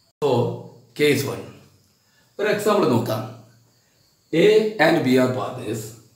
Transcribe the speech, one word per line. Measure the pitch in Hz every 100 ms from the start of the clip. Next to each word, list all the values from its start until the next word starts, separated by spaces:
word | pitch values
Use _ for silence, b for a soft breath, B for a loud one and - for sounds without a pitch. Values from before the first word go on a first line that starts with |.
| _ -
So, | 143 120 117 - - - _ -
case | 147 135 -
one. | - - - _ _ _ _ _ _ _ -
ഒരു | 208
എക്സാമ്പിൾ | 190 214 202 147
നോക്കാം. | 113 113 110 - - - _ _ _ _ _ _ _ - 160
A | 208 220 214 - 165
and | 165
B | 127 127
are | 123 104
partners | 98 120 107 113 - - _